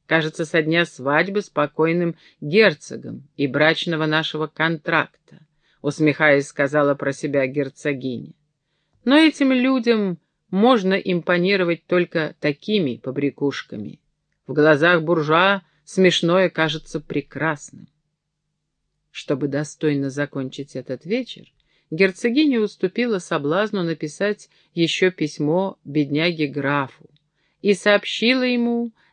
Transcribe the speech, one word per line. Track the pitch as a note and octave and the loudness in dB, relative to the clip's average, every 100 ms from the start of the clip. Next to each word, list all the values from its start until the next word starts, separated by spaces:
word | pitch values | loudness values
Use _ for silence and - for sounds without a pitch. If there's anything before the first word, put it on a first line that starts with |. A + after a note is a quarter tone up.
| - | -2
Кажется, | D#3+ D#3 - | 0 0 -4
со | D#3+ E3+ | -2 0
дня | D#3 E3+ E3 | 0 0 0
свадьбы | - C3 D3 F3+ G3 | -4 0 2 2 -2
с | G3+ | -4
покойным | - D3 - D#3+ E3+ E3+ D#3+ _ _ | -4 -4 0 0 0 -2 -4 _ _
герцогом | D3 F#3 G#3+ D3+ - B2+ B2+ A#2 C3 - | -2 4 4 2 -6 -14 -12 -14 -16 -4
и | C#3 | -2
брачного | C#3 D3+ D#3+ - D#3+ D#3 | 2 2 2 -2 -2 0
нашего | D#3 D#3 D#3 D3+ | -2 -2 -6 -8
контракта, | - D#3+ E3 - E3 - _ _ - _ _ _ _ | -4 -2 -2 -2 -2 -2 _ _ -20 _ _ _ _
усмехаясь, | C#3+ D3 D3+ C#3 D#3 C#3+ C#3+ | -6 0 0 2 4 2 0
сказала | - C#3 D3 C#3+ | -4 0 2 0
про | C#3 C#3 | 0 -4
себя | C3+ D3+ C#3 C3 | -6 -4 -2 -2
герцогиня. | C#3 C3+ - D3 C#3 C3 A#2+ D3 - _ _ _ _ _ _ - | -2 -6 -6 -6 -6 -6 -8 -10 -18 _ _ _ _ _ _ 2
Но | C#4+ | 4
этим | D#4+ - C4+ | 4 4 2
людям | B3+ B3+ C4 A3+ A3+ G3+ F3 _ _ _ | 2 2 2 2 2 0 -4 _ _ _
можно | F#3 A3+ B3 F#3 | 2 4 4 2
импонировать | F#3+ F#3+ F3+ D#3 F3 F3+ G3 F3 E3+ - | 0 0 -2 0 0 2 2 0 -2 0
только | F3+ F3 E3+ D3+ - | 0 0 -2 -4 -4
такими | D3+ C#3+ - G#3+ D3+ A#2 | -4 -4 -2 -2 0 -4
побрякушками. | C3+ C3+ C#3 - C#3+ C3 - A2+ G2+ - _ _ _ _ - | -6 -4 -4 -2 -4 -4 -10 -12 -12 -14 _ _ _ _ -6
В | |
глазах | C#3 D3+ D3 E3 F3 | 2 6 6 4 2
буржуа | D#3 E3+ D3 D#3+ F#3+ G3 - _ - | 2 0 2 4 4 0 -4 _ -8
смешное | - F#3 D#3+ E3 F3+ F3+ | 2 4 4 2 2 2
кажется | - D#3+ D3+ - D#3+ | 0 -2 -4 -8 -10
прекрасным. | D3+ D3+ C3+ C#3 D#3+ D3 - - - _ _ _ _ _ _ _ _ _ _ _ _ | -6 -6 -6 -6 -4 -4 -10 -20 -20 _ _ _ _ _ _ _ _ _ _ _ _
Чтобы | - - C#3+ C#3+ | -16 -6 -4 -2
достойно | C#3 D3+ - D#3 C#3+ C#3 | -4 -6 -4 -2 0 -2
закончить | C3+ C#3+ C#3 C3 - C#3+ C3+ | -4 -6 -6 -8 -10 -12 -12
этот | B2 B2+ E3 | -10 -10 -4
вечер, | A#3 B3+ - - _ _ _ _ | -4 -4 -12 -20 _ _ _ _
герцогиня | D#3+ F#3+ F#3 A#3+ B3 D#4 B3 | 0 0 2 0 2 2 2
уступила | G#3 - F#3 - A#3+ G3+ | 0 -2 -4 -2 -2 -2
соблазну | - E3 C#3+ F3 G#3+ G3+ | -2 -4 0 0 0 -2
написать | E3+ D#3 D3+ - G3+ G3+ - _ _ | -4 -4 -8 -4 -4 -4 -10 _ _
еще | - E3 - F#3 | -2 -2 2 0
письмо | F#3 D3+ - D3 E3+ F#3+ - | 0 -4 -2 -2 0 -2 -8
бедняге | - C#3+ C#3+ C#3+ E3+ D#3+ D3 | -6 -2 -2 0 -2 -2 -4
графу | C#3 C#3 C#3+ C3 - _ _ _ _ _ _ | -4 -2 -2 -4 -10 _ _ _ _ _ _
и | G3 | 0
сообщила | F#3+ G#3 G3+ - - A3+ C4 | 0 2 2 0 -2 2 2
ему | B3+ B3 A#3 A#3 A#3 - _ | 2 0 0 -2 -6 -10 _